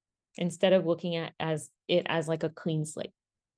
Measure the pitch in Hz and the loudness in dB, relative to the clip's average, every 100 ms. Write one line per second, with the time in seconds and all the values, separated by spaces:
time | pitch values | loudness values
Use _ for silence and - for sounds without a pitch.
0 | _ _ _ - 175 160 190 190 165 165 | _ _ _ -6 -4 2 4 6 4 0
1 | 180 170 165 - 160 156 - _ - 175 | -2 -4 -6 -4 -2 -2 -6 _ 0 0
2 | 175 165 156 160 160 160 - 156 151 - | 2 0 0 -2 -2 -4 -2 -2 -2 -8
3 | - - _ _ _ | -12 -14 _ _ _